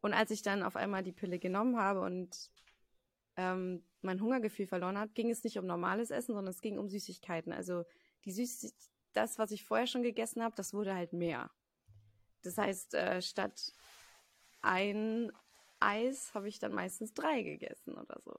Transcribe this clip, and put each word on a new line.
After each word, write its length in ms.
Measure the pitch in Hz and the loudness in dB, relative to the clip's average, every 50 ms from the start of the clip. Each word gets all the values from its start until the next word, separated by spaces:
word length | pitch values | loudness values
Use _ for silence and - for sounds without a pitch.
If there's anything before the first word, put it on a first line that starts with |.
Und 120 | - 208 202 | 4 4 6
als 160 | 202 220 220 | 6 4 4
ich 120 | 214 202 | 2 -2
dann 200 | - 208 196 202 | 0 0 2 2
auf 140 | 180 185 190 | 2 0 0
einmal 260 | - - 196 202 190 | 0 0 2 0 0
die 120 | 190 185 175 | -2 -4 -6
Pille 260 | - - 185 180 175 | -4 -4 -2 -2 -2
genommen 400 | - 185 185 196 220 254 247 233 | 0 0 2 4 4 4 4 4
habe 220 | 202 196 202 190 | 4 4 4 2
und, 500 | 185 190 180 185 185 175 - - - - _ - - _ _ _ _ _ _ _ _ _ _ _ _ _ _ | 2 0 0 -2 -4 -6 -8 -14 -14 -16 _ -20 -20 _ _ _ _ _ _ _ _ _ _ _ _ _ _
ähm, 460 | - 185 185 185 185 185 180 185 170 - _ _ _ | 0 0 2 2 0 0 -2 -2 -4 -8 _ _ _
mein 180 | - 190 185 185 | -2 -2 0 2
Hungergefühl 480 | 208 226 262 262 220 214 - - 202 | 2 4 4 4 2 0 0 -2 -2
verloren 320 | 185 - 180 180 180 196 202 | 0 0 0 0 0 0 0
hat, 160 | 214 214 _ | -2 -2 _
ging 140 | - 220 233 | 0 2 2
es 140 | 240 - - | 2 2 -2
nicht 140 | 233 - | -2 -2
um 80 | 202 185 | -2 -2
normales 460 | 180 175 175 175 180 185 208 233 226 | 0 0 0 2 2 2 2 0 0
Essen, 220 | - - 247 - 226 | -2 -2 -2 -2 -2
sondern 200 | 202 196 190 185 | -2 -2 -4 -4
es 80 | - | -4
ging 160 | - 220 202 | -4 -4 -2
um 120 | 196 202 202 | -2 -4 -4
Süßigkeiten. 640 | 190 208 - - 185 - - - 175 165 160 - - | -4 -6 -6 -6 -12 -12 -6 -4 -4 -4 -2 -4 -4
Also 320 | - 180 180 180 175 170 170 - _ _ _ _ _ - | -4 -2 -2 -2 -2 -2 -6 -12 _ _ _ _ _ -10
die 80 | 202 180 | -6 -2
Süß-, 400 | 202 247 240 - - - - - _ - - _ _ _ _ _ | -2 -2 -2 -2 -8 -10 -12 -12 _ -20 -20 _ _ _ _ _
das, 260 | 208 220 226 - - | 2 2 2 2 -2
was 120 | 220 208 | -2 -2
ich 120 | 214 202 - | -2 -8 -2
vorher 240 | - 214 220 247 | 0 2 2 2
schon 160 | 240 - 254 240 | 2 2 2 2
gegessen 400 | 240 220 226 226 226 - 233 226 | 2 2 0 -2 -2 -2 -2 -2
hab, 120 | 226 - | -2 -2
das 180 | - 196 - - | -4 -6 -4 -2
wurde 200 | 202 214 196 190 | -2 0 0 0
halt 200 | 185 175 170 - | 0 -2 -2 0
mehr. 360 | 175 170 170 151 123 - - _ _ _ _ _ _ _ - - - - - _ _ _ _ _ _ | 0 0 0 0 -2 -4 -8 _ _ _ _ _ _ _ -20 -20 -20 -20 -20 _ _ _ _ _ _
Das 160 | - 180 175 | -10 -6 -2
heißt, 360 | - 202 196 196 185 - - - | 0 2 2 0 -2 -6 0 0
äh, 260 | 147 180 185 - 185 | 2 2 4 2 0
statt 500 | 185 - - - 190 208 - - - - - - - - - - - - - - _ _ _ _ _ - _ - | -2 -2 0 0 0 0 0 -4 -8 -8 -10 -12 -20 -20 -20 -20 -20 -20 -20 -20 _ _ _ _ _ -20 _ -2
ein 720 | - - 185 185 196 202 202 214 214 220 220 226 240 202 - - _ _ _ - - - _ _ | 0 2 4 4 2 2 2 2 2 2 2 0 0 -2 -4 -10 _ _ _ -20 -20 -20 _ _
Eis 540 | - 202 202 214 233 254 269 277 - - - | 4 4 6 4 2 0 0 -2 -8 -6 -6
habe 160 | 208 196 208 | -6 -6 -6
ich 100 | 208 - | -6 -4
dann 140 | - 208 196 | -4 -2 -2
meistens 400 | 202 185 185 - - 220 220 - | -2 -2 -4 -4 -6 -8 -6 -4
drei 280 | - - 320 302 254 | -2 0 2 2 2
gegessen 540 | 214 - - - - - - - - - - | 0 -4 -6 -6 -8 -10 -10 -10 -12 -12 -12
oder 240 | - - - - - | -12 -12 -12 -12 -12
so. 160 | - 50 50 | -12 -14 -16